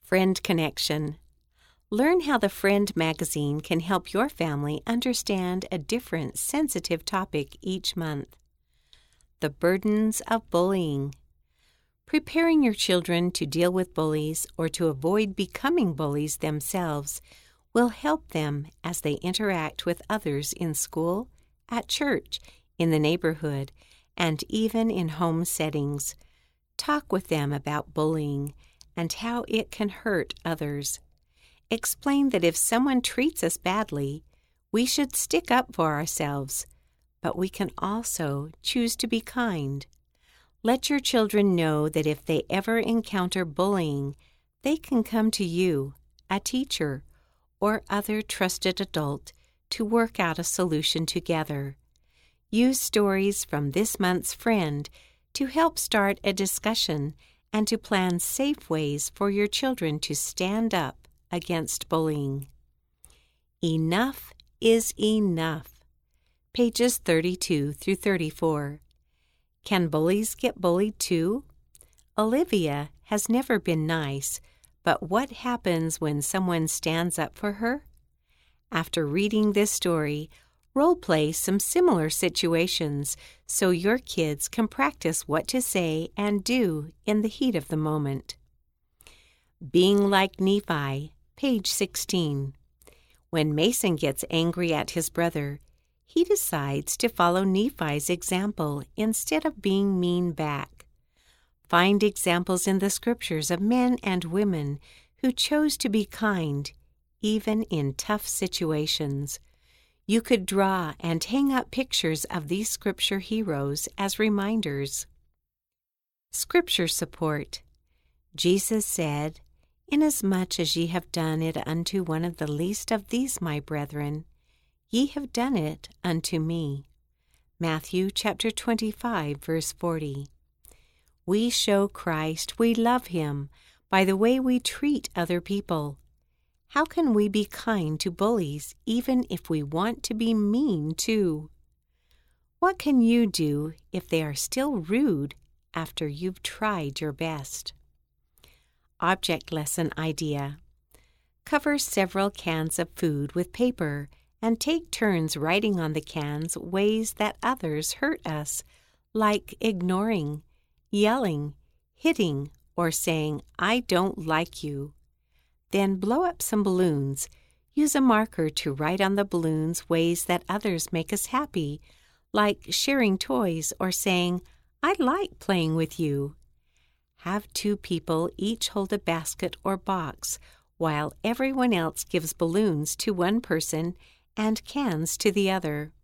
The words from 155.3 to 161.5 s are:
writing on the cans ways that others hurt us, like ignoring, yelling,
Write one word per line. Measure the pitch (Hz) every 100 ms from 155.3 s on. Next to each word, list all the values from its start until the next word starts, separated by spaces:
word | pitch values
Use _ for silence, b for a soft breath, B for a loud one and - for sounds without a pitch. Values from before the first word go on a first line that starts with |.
| 156
writing | 156 185 214 190
on | 160
the | 156
cans | 151 - 147 147 160 -
ways | - 185 208 220 220 -
that | 214 -
others | 220 262 170 151 156 -
hurt | 277 311 -
us, | 156 147 - - b b b b
like | 220 214 208 - -
ignoring, | 220 196 180 185 214 214 147 151 - _ _ _ _
yelling, | 202 208 240 220 151 147